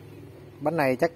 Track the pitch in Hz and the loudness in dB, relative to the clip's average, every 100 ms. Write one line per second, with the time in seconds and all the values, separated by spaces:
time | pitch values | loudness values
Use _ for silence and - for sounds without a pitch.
0 | - - - - - - 143 165 135 127 | -18 -18 -18 -18 -18 -4 -2 2 2 4
1 | 170 | 2